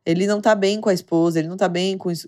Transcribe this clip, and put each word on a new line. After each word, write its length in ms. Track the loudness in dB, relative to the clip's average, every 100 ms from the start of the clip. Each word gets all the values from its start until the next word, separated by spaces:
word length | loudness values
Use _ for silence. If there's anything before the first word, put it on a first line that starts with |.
Ele 220 | -2 0 0
não 140 | 0
tá 140 | 2
bem 260 | 2 2 0
com 80 | 0
a 60 |
esposa, 460 | -2 0 0 2 0
ele 80 | -2
não 100 | -2
tá 100 | -2
bem 300 | 0 -2 -2
com 120 | -4
es-, 160 | -6